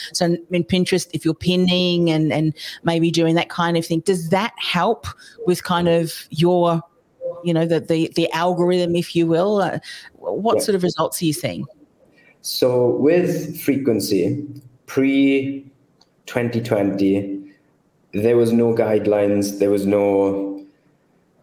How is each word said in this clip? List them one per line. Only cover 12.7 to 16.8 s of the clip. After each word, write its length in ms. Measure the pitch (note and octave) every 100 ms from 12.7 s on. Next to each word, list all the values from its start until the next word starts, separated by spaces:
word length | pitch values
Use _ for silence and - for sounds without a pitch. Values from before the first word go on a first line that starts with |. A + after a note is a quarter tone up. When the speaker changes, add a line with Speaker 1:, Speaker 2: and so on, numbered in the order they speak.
| B2 B2 -
Speaker 2:
with 640 | C#3 F3 F3 - - -
frequency, 840 | - C#3 B2+ G2 G2+ G2 F2+ B2 - - - _ -
pre-twenty 1700 | - C3+ C3+ C#3 C3+ C3+ C#3 - _ _ _ _ _ - B2 A#2+ A#2
twenty, 920 | - G#2+